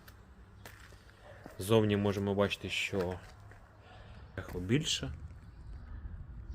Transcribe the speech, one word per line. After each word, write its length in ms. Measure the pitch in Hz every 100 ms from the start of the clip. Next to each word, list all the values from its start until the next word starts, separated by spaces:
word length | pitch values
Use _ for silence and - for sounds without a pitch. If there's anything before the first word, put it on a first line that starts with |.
| - - - - - - - - - - - - - - - -
Зовні 380 | 95 113 107 101
можемо 380 | 101 98 101
бачити, 340 | 98 98 - 95
що 460 | - - 98 90 92 - - - - - - - - - - - -
Ехо 240 | - 90
більше. 520 | 92 143 165 - 131 - - - - - - - - - - - - - -